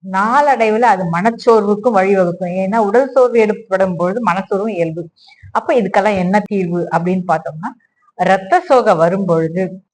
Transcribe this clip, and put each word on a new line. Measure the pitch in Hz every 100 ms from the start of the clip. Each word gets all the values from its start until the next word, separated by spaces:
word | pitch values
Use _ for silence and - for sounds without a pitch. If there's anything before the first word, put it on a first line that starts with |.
| 190
நாளடைவுல | 190 208 214 233 247 220 220
அது | 240 190 180
மனச்சோர்வுக்கும் | 165 214 226 - 226 202 208 247 208
வழிவகுக்கும். | 190 202 175 175 180 180
ஏன்னா | 190 220
உடல் | 208 220 269
சோர்வு | 269 247 226
ஏற்படும் | 220 196 - 190 190 170
பொழுது | 180 208 214
மனச்சோர்வும் | 175 190 196 220
இயல்பு. | 190 165 160 170 _ _ _ -
அப்ப | - -
இதுக்கெல்லாம் | 277 190 208 196 196
என்ன | 180 208
தீர்வு | 202 202 180 175 170
அப்படின்னு | 165 175 185 180
பார்த்தோம்னா, | 165 165 156 208 - _ _ _ -
ரத்த | 185 190 190 359
சோகை | 359 269 214 175
வரும் | 165 190 190
பொழுது | 165 160 170 185 185 _